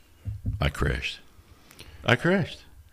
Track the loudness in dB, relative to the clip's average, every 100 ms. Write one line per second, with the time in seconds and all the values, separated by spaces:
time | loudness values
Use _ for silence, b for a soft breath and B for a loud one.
0 | -20 -12 -10 -6 -6 0 0 2 0 0
1 | -4 -8 -16 -20 -20 -20 B B B B
2 | 2 4 4 2 0 -6 -20 -20 -6